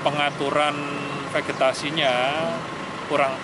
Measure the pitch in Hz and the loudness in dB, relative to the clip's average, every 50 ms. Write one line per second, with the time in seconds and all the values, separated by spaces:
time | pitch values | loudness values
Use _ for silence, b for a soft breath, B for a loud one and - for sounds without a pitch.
0 | - 147 143 147 147 143 143 - 147 139 143 147 147 147 147 147 147 143 143 143 | 0 0 2 2 0 0 0 0 0 2 4 4 4 2 2 -2 -4 -4 -4 -6
1 | 143 143 143 143 139 - - 151 139 - 131 - 135 131 127 - - 143 156 160 | -6 -6 -6 -6 -6 -2 -2 -2 -2 -2 0 2 4 2 2 2 -4 -2 0 2
2 | 147 131 123 123 127 139 147 160 165 165 165 160 - - - - - - - - | 2 2 4 2 2 2 0 0 -2 -2 -2 -4 -6 -6 -8 -8 -8 -8 -8 -8
3 | - - 151 139 139 135 131 - | -4 0 2 2 2 2 2 2